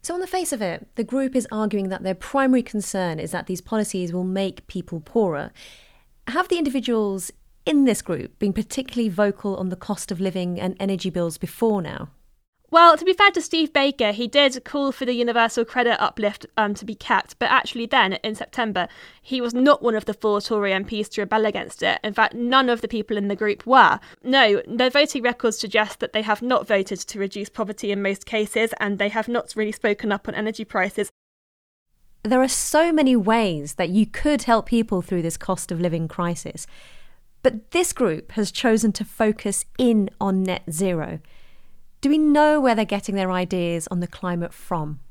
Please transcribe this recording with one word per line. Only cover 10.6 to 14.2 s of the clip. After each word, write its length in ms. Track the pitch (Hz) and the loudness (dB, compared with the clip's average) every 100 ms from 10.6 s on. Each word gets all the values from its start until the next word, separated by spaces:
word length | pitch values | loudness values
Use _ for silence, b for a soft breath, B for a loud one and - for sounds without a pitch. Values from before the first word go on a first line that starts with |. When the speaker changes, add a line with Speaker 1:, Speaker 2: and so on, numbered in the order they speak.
Speaker 1:
and 160 | 185 190 | -4 -4
energy 300 | 196 196 185 | -4 -2 -2
bills 300 | 175 170 160 | -2 -4 -4
before 420 | 170 - 226 208 | -10 -2 0 0
now? 300 | 156 - - _ _ _ _ _ _ | -2 -8 -12 _ _ _ _ _ _
Speaker 2:
Well, 280 | 330 339 311 | 8 8 8
to 60 | 349 | 4
be 80 | |
fair 160 | 359 403 | 6 4
to 100 | 392 | 4
Steve 320 | - 330 311 | -2 -2 0
Baker, 400 | 294 277 277 220 | 2 0 2 -2
he 140 | 208 | 0